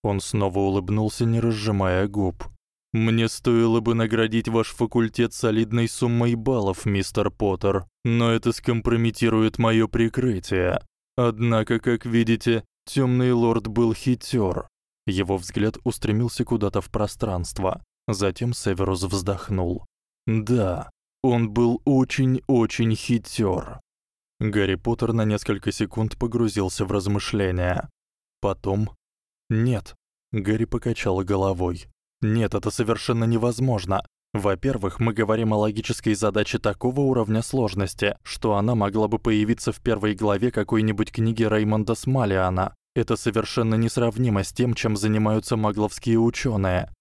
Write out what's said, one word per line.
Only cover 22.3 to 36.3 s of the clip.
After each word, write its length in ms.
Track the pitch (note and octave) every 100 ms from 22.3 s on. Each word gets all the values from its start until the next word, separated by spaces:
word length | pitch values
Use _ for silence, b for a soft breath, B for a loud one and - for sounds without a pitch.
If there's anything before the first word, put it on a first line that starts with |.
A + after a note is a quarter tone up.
| B2+ - B2+ A2+ - A2+
хитёр». 840 | A2 - A#2+ F2+ - G2+ F2+ - - _ _ _ _ _ _
Гарри 360 | A2 G#2 G2
Поттер 400 | F#2 - A#2 A2+
на 100 | A#2
несколько 480 | G#2+ G#2 - G2+ -
секунд 460 | - G#2 - A2 -
погрузился 680 | A#2+ A2+ A2+ G2+ F#2 -
в 80 | G2
размышления. 960 | G2+ F#2+ G2 - A2 F#2+ F2+ F2+ F2+ - _ _ _ _ _
Потом: 500 | G2+ F#2+ G2 G2+ G#2+ - _ _ _ _ _
«Нет». 440 | A2 A#2+ A2 - - _ _ _
Гарри 320 | A2 G2 A2
покачал 560 | A#2 A#2+ A#2+ A2+ G#2 F#2
головой. 680 | F#2+ G2 G2 F2+ F2+ F2 - _ _ _
«Нет, 340 | G#2+ A2+ G#2+
это 160 | G#2 G#2+
совершенно 540 | - A2 A#2 - A#2
невозможно. 800 | A2+ A#2 A#2+ A2+ C3 A2 F2+ F#2+ - _ _
Во-первых, 680 | G#2 G2 F#2 C3+ B2 F#2+ -
мы 140 | A#2
говорим 400 | G#2 G#2+ A2 A2
о 60 | G#2+
логической 560 | G#2+ G#2+ - A#2+ A2+
задаче 440 | G#2 G#2+